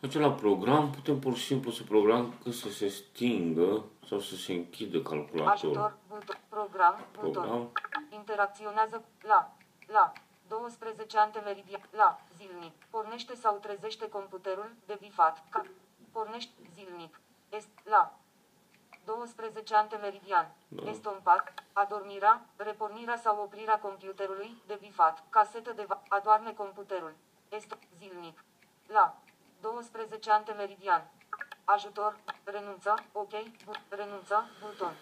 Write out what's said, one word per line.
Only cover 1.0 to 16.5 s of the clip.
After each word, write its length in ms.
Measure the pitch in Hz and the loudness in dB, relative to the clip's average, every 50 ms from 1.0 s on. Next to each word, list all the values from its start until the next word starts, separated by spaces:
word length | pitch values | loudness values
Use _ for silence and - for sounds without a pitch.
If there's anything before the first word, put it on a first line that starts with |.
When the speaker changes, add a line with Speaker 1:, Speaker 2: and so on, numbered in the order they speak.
| - - 147 127 | -2 0 0 0
Speaker 1:
pur 180 | 131 131 123 | 2 -2 -2
și 80 | 117 - | -2 -2
simplu 260 | - 143 131 135 123 | -2 -2 -2 -2 -4
să 120 | 113 - 110 | -8 -8 -6
programăm 520 | 101 104 107 101 104 113 123 120 117 120 - - | 4 4 6 8 8 6 4 2 -2 -6 -10 -10
că 60 | 123 | -8
să 180 | 117 120 - 107 | -8 -6 -8 -8
se 180 | 101 - 107 101 | -6 -2 -4 -4
stingă 960 | 98 - - - _ - 120 120 117 101 87 85 80 80 87 95 104 110 107 - - _ - - | -4 -6 -16 -18 _ -2 0 0 2 2 0 0 2 4 4 4 4 0 -2 -6 -18 _ -10 -6
sau 120 | 104 101 | -4 -4
să 140 | 95 - 95 | -4 -6 -10
se 160 | 90 - - 95 | -10 -8 -6 -4
închidă 480 | 87 87 - - - 110 - - 82 | -4 -6 -8 -10 -10 -10 -2 -2 -2
calculatorul. 720 | 78 - 78 76 73 - - 80 76 - 208 202 - 80 71 | -2 0 -4 -6 -6 -4 -4 0 4 4 2 4 2 0 0
Speaker 2:
Ajutor. 200 | - 208 214 - - _ _ | 0 0 -2 -4 -6 _ _
Buton. 300 | 208 208 208 - 196 - _ _ | -14 -14 -10 -12 -12 -14 _ _
Program. 500 | - 214 208 202 190 190 180 175 175 - - - - - | -6 -6 -6 -6 2 6 6 6 6 4 -8 -16 -12 -4
Buton. 120 | - 82 - | -4 -2 -2
Speaker 1:
Program. 400 | 87 87 101 113 120 - 120 - - - - - - - - | -2 -2 -2 -2 -4 -4 -4 -6 -6 -6 -6 -10 -10 -10 -10
Speaker 2:
Interacționează 960 | - 214 208 208 214 202 202 202 202 208 214 208 208 214 220 220 226 226 220 - _ _ - | -16 -16 -8 -6 0 0 0 0 -2 -8 -12 -6 0 0 0 0 -2 -12 -14 -14 _ _ 0
la, 300 | 214 214 185 - - - _ - _ _ _ - | 4 4 4 4 2 -10 _ -20 _ _ _ -18
la 260 | _ 208 214 196 - - - - _ _ _ _ 170 | _ 6 6 6 6 4 -8 -20 _ _ _ _ _
douăsprezece 680 | 214 220 240 240 233 - 226 220 220 214 220 214 - 220 | -8 -6 -6 -8 -12 -10 -12 -12 -10 -10 -12 -2 2 2
antemeridian. 640 | 214 214 214 220 208 208 202 196 196 185 196 190 - - | 2 2 2 -8 -8 -8 -8 -8 -10 -14 -14 -14 -14 -12
La 300 | - 214 185 180 - - - _ 180 | 2 4 4 4 4 2 -14 _ -20
zilnic. 360 | 170 202 190 180 175 175 165 - _ - _ | -20 -18 -16 -16 -14 -14 -16 -18 _ -20 _
Pornește 440 | - 226 214 214 226 240 - - 254 | -8 -8 -6 -6 -10 -12 -12 -14 -14
sau 240 | 233 - 220 208 202 208 | -2 0 0 0 0 -4
trezește 460 | 208 202 196 165 220 214 - 226 208 | -10 -10 -8 -8 -10 -10 -8 -10 -10
computerul. 640 | - 208 196 190 190 185 185 196 185 190 208 220 226 - _ | -10 -10 -12 -10 -14 -10 -6 -6 -6 -6 -8 -12 -14 -20 _
De 100 | - 208 202 | -12 -12 -12
bifat. 440 | 196 208 - - 214 214 - - - _ | -12 -16 0 2 2 2 2 -2 -14 _
Ca-, 140 | - - - - - _ _ _ _ _ 240 _ _ | -6 -6 -6 -6 -14 _ _ _ _ _ -20 _ _
pornește 400 | - 220 208 226 240 233 - | -6 -6 -6 -6 -12 -12 -14